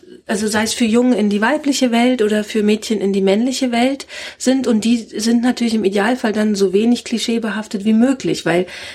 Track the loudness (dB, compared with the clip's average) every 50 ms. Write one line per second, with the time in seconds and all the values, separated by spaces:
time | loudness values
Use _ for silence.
0 | -20 -20 -20 -14 _ -6 -4 -4 -2 -2 -2 -2 -2 -2 -2 -2 0 2 2 2
1 | 4 2 2 2 2 0 2 2 2 2 0 0 0 -2 0 0 0 2 2 2
2 | 2 2 2 2 0 0 0 -2 -2 -2 -2 0 2 2 2 0 0 -2 -4 -2
3 | 0 0 0 2 2 2 2 2 2 0 -2 -2 -2 -2 0 0 0 0 -2 -4
4 | -10 -14 -16 -16 -16 -16 -12 -4 0 0 0 2 2 0 0 2 2 2 0 0
5 | -2 -6 -8 -4 0 0 2 2 2 0 0 0 -2 -2 0 0 0 0 0 0
6 | 0 0 0 0 -2 -2 0 0 0 0 0 2 0 2 2 2 2 2 2 0
7 | -2 -4 -6 -4 -2 -2 -2 -2 -4 -4 -6 -6 -8 -8 -8 -4 0 2 2 4
8 | 4 2 2 0 -2 -4 -4 -2 -2 0 0 0 0 -2 -6 -16 -16 -18